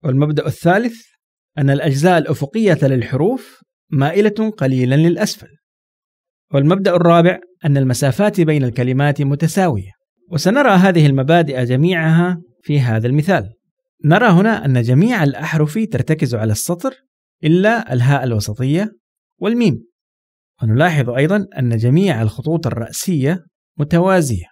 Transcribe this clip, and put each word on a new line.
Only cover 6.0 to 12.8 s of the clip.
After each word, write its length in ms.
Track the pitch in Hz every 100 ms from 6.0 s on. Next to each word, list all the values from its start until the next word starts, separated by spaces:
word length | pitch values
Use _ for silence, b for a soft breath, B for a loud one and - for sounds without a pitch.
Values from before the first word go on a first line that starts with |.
| _ _ _ _ _
والمبدأ 420 | 143 143 190 196 175
الرابع 440 | 170 170 170 - - _ 160
أن 120 | 139
المسافات 640 | 131 123 139 131 208 208
بين 220 | 160 151
الكلمات 580 | 127 117 123 131 143 143
متساوية. 720 | 139 143 160 202 185 117 95 - _ _ _
وسنرى 380 | 160 180 240 269
هذه 360 | 190 190 170 151
المبادئ 600 | 135 135 170 160 127 123
جميعها 760 | 127 165 180 160 160 175 175 - _
في 160 | -
هذا 280 | 147